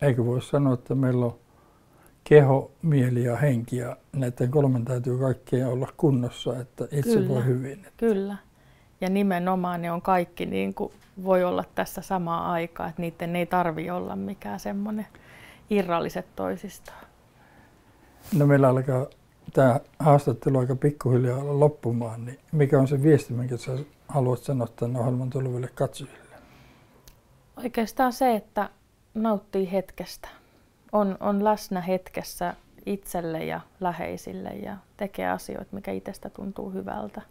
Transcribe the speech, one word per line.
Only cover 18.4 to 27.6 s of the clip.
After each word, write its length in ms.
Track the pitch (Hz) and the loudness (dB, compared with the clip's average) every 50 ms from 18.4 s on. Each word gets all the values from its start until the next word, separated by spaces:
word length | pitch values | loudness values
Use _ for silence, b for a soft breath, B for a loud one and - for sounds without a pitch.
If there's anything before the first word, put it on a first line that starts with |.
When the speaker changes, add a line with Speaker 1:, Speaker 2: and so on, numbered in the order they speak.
| 147 143 | 6 6
Speaker 1:
meillä 200 | 143 139 135 131 | 6 8 8 6
alkaa 380 | 127 131 127 139 131 127 139 - - _ _ _ _ _ _ - - | 6 4 2 0 0 -2 -2 -4 -8 _ _ _ _ _ _ -2 2
tää 260 | 151 135 127 117 143 - - _ - | 4 6 6 6 4 0 -6 _ 0
haastattelu 580 | - 156 143 143 - - 123 - - 156 135 127 | 4 6 6 6 6 2 -2 -2 0 0 2 2
aika 180 | 123 127 131 | 2 0 0
pikkuhiljaa 840 | 127 - 147 147 - - 127 127 123 127 123 123 135 139 143 143 139 | 0 0 0 0 0 0 2 2 4 2 2 0 -2 -4 -2 2 4
loppumaan, 680 | 147 147 147 - - 117 117 117 120 113 110 117 117 | 4 4 2 0 -2 -2 -2 -2 -2 -4 -8 -10 -12
niin 140 | 123 131 - _ _ | -12 -14 -16 _ _
mikä 280 | - 151 147 131 151 139 | 0 2 4 4 6 4
on 80 | 135 131 | 4 4
se 160 | 147 135 135 | 2 2 6
viesti, 300 | 160 156 131 - - 123 | 6 6 6 6 2 -4
minkä 240 | 120 123 127 127 113 | -4 -4 -4 -6 -6
sä 140 | - 139 131 131 147 - - _ _ - | -6 -6 -6 -6 -8 -10 -16 _ _ -4
haluat 320 | - 147 127 127 127 123 | -2 0 2 2 0 -2
sanoa 280 | - - 139 131 117 113 - | -2 -4 -2 -2 -2 -4 -6
tän 200 | - 123 120 127 | -4 -4 -4 -2
ohjelman 340 | 127 117 135 127 127 131 131 | -2 -2 0 -2 -2 -2 -4
tuleville 400 | - 135 131 127 123 123 127 123 - | -4 -4 -4 -4 -4 -4 -6 -6 -4
katsojille? 520 | - 139 127 - - 139 - - - - - - - b b b b b b b b b b b b b b - _ _ _ _ _ _ _ _ - | -4 -4 -4 -4 -6 -16 -16 -18 -20 -20 -20 -20 -20 b b b b b b b b b b b b b b -20 _ _ _ _ _ _ _ _ -10